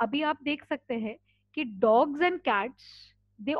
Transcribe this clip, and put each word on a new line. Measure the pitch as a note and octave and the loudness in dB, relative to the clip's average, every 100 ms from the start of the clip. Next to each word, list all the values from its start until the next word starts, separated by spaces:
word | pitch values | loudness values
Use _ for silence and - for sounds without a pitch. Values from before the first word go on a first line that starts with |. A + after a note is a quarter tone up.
अभी | A3+ C4+ | -4 -2
आप | D4+ D#4 | -2 -2
देख | C#4+ D4 | -4 -6
सकते | - D4 - | -6 -8 -6
हैं | A#3 A3 G#3+ _ _ _ | -6 -6 -10 _ _ _
कि | - C#4+ G3 | -8 -8 0
dogs | A3 A3+ D4+ C#4+ F4+ | 4 6 4 2 0
and | F4+ | 0
cats, | D4+ G#3 G#3+ - - - - _ _ _ | 0 0 -2 -8 -20 -20 -20 _ _ _
they | G#3+ D4+ | -4 -2